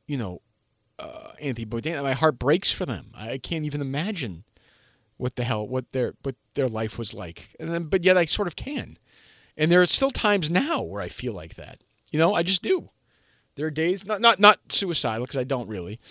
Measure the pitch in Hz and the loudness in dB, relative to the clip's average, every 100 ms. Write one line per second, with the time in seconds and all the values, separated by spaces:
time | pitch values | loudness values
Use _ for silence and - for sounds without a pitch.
0 | - 143 101 90 - _ _ _ _ - | -6 -4 -2 -6 -14 _ _ _ _ -14
1 | - - - - 147 117 110 117 147 160 | -14 -12 -16 -8 -6 -6 -4 -4 -4 -4
2 | 139 131 156 131 127 180 - - 165 98 | -2 2 2 2 2 2 2 -2 -4 -4
3 | 107 - 110 131 - 165 151 143 135 135 | -8 -12 -8 -8 -6 -4 -4 -4 -4 -2
4 | 185 190 123 82 - _ _ _ _ _ | -4 -4 -6 -8 -14 _ _ _ _ _
5 | _ _ 127 - 120 110 110 127 123 135 | _ _ -6 -4 -2 -2 -2 -4 -4 -2
6 | 117 - 139 131 _ - 131 110 110 - | -2 -2 -8 -8 _ -2 -2 0 -4 -4
7 | 113 104 90 82 - - 160 170 160 190 | -8 -8 -10 -12 -18 -12 -6 -4 0 2
8 | 175 185 165 - 190 - - 294 80 80 | 6 6 4 0 -2 -4 -8 -8 -8 -14
9 | _ _ - _ _ - 160 175 180 - | _ _ -20 _ _ -2 6 6 6 4
10 | 269 247 214 202 151 175 285 330 85 98 | 2 2 2 2 2 2 2 -2 -2 -4
11 | 90 - 123 101 80 - 73 - _ _ | -6 -6 -6 -6 -10 -14 -16 -18 _ _
12 | _ 151 165 202 170 196 - - 98 _ | _ 2 4 4 2 0 0 -2 -2 _
13 | _ _ _ _ _ - 156 147 165 190 | _ _ _ _ _ -6 -4 0 0 0
14 | 185 202 233 190 208 202 _ - 190 165 | -2 2 4 8 8 6 _ -4 -2 -2
15 | 127 110 123 - 127 131 101 101 87 110 | -2 -2 -4 -4 -2 -4 -4 -6 -6 -10
16 | - | -10